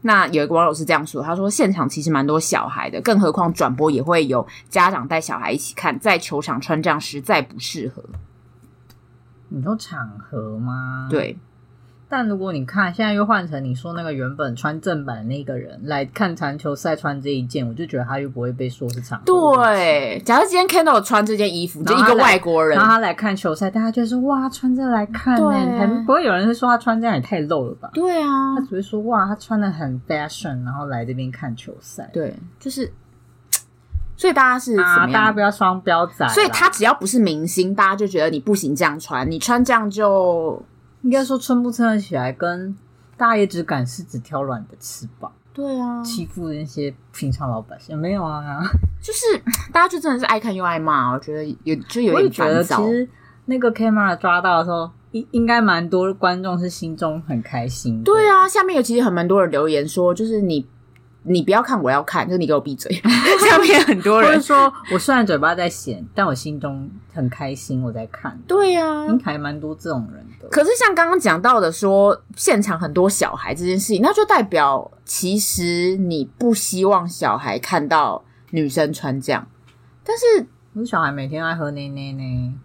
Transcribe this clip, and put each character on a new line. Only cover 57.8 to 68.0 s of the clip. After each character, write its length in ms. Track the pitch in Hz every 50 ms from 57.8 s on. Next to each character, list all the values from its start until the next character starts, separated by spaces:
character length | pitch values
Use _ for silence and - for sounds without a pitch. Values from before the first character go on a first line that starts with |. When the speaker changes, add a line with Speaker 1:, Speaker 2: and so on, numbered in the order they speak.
| - 123 113 113
Speaker 2:
的。 60 | 113
Speaker 1:
对 240 | - 415 440 440 415
啊， 180 | 392 381 370 381
下 160 | 381 427 370
面 140 | 370 370 285
有 40 |
其 140 | 247 233 233
实 80 | 240 254
很 80 | 233
蛮 160 | 180 175 170 175
多 140 | 190 202
人 100 | 185 175
留 160 | 151 143 147 160
言 180 | 151 143 143
说， 280 | 156 - 185 180 180 180
就 120 | 175 220
是 140 | 220 226 214
你， 260 | 202 180 160 147 131 - _ - _ _ _ _ _ _ _ _ _
你 200 | 160 180 175 147
不 80 | 185
要 100 | 190 220
看， 220 | - - 269 214 151
我 80 | 123
要 100 | 135 143
看， 240 | 147 - - 180 131
就 60 | -
是 60 | 180 185
你 100 | 170 139
给 60 | 151
我 80 | 143
闭 120 | 135 143 135 -
嘴。 120 | - - -
<laughs> 80 | 175 - 220 247 240 247 339 392 392 403
下 160 | 415 453 330
面 240 | 359 320 302 - 294
很 160 | 285 233 185
多 200 | 160 196 214 220
人。 100 | 220 302
Speaker 2:
或 40 | 311 311
者 40 |
说， 320 | 294 - 294 277 269 185 - - - - 190
我 40 | 180
虽 160 | - - 269
然 120 | 254 226 196
嘴 100 | 170 143
巴 160 | 143 160 175
在 160 | 175 175 170
嫌， 360 | 170 - - - 113 92 - 98 -
但 100 | - 196
我 80 | 175 139
心 240 | 127 - 156 151 143
中 320 | 131 147 135 135 135 147 185 202 - - -
很 160 | 165 135 123
开 240 | 127 - 147 135 139
心， 300 | 135 - - 139 127 127
我 80 | 120
在 160 | 113 117